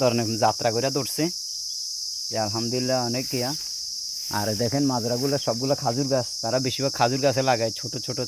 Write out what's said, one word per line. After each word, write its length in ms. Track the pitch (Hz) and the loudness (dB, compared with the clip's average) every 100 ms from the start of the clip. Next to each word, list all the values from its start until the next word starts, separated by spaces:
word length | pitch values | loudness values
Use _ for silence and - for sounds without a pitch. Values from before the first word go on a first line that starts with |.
ধরে 140 | 127 120 | 4 4
না, 60 | 110 110 | 2 4
যাত্রা 260 | 110 - 117 113 | 2 4 2 2
করে 140 | 131 139 | 0 0
ধরছে। 260 | 123 - 160 - - - - - - - - - - | -2 0 0 -2 -6 -6 -6 -6 -6 -6 -6 -6 -4
যে 60 | 110 107 | -2 -2
আলহামদুলিল্লাহ 520 | 113 117 127 127 127 120 | -2 -2 0 0 0 0
অনেক 160 | 123 131 131 | -2 -2 -2
ইয়া। 120 | 123 156 - - - - - - - 107 | -2 -4 -6 -6 -6 -6 -6 -6 -4 0
আর 100 | 104 107 | 0 0
দেখেন, 220 | 120 139 139 | 0 2 2
মাজরাগুলো 440 | 123 113 123 139 139 - | 2 0 0 0 0 0
সবগুলো 280 | 117 135 139 | 0 0 0
খাজুর 240 | 135 120 139 | 0 0 2
গাছ, 140 | 131 117 - | 0 0 -4
তারা 140 | 113 127 131 | 0 0 0
বেশিরভাগ 280 | - 135 - | 0 -2 2
খাজুর 220 | 120 135 139 | 2 4 2
গাছে 160 | 131 131 | 4 4
লাগায়, 220 | 120 113 - | 4 2 -2
ছোট 140 | 113 135 - | -6 -6 -4
ছোট 120 | 123 | -4